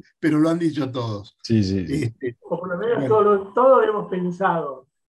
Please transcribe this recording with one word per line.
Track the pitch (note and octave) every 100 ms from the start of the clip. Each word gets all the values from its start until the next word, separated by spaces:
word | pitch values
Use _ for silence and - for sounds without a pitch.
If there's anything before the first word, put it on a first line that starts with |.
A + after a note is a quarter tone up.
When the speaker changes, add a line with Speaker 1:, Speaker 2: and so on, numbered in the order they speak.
| - _
Speaker 1:
pero | E3 D3+
lo | D#3+
han | E3
dicho | E3+ D3 B2+
todos. | B2 A#2 G#2 G2+ _
Speaker 2:
Sí, | - A2+
sí, | F#2+ G2 F2+
sí. | D3
Speaker 1:
Este, | B2+ - B2 A#2
Speaker 3:
O | - E3+
por | F#3
lo | F3+
menos | A3+ A#3+
Speaker 1:
bueno. | -
Speaker 3:
todos | G#3+ G3+
lo, | G3+ F#3+
todos | A#3 C4 C4
lo | G#3+
hemos | G#3 -
pensado. | F#3 F3+ F3 F#3 E3 C#3+ C3 - _ _